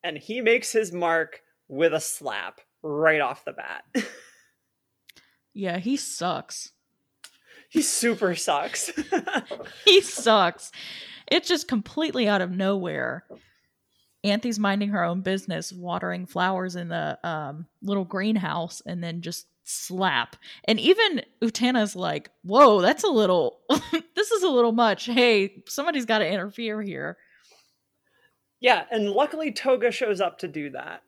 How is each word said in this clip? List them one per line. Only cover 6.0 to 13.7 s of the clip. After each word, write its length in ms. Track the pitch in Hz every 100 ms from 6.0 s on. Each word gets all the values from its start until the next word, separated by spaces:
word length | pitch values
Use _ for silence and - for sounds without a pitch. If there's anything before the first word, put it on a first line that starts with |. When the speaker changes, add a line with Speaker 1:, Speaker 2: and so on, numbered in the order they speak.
| - - 175 - - - - _ _ _ _ _ - _ _ - _
Speaker 1:
He 140 | 320
super 540 | - - 233 220 190 165
sucks. 560 | - 147 156 - - 311 - 359 - 349
<laughs> 480 | - - - - 415
Speaker 2:
He 160 | 381
sucks. 720 | 359 - 226 220 180 175 - - - - - - -
It's 200 | 359 -
just 200 | 339 -
completely 600 | 226 - - 320 254 214
out 140 | 202
of 100 | 180
nowhere. 760 | 185 190 196 180 151 123 143 _ - _ _ _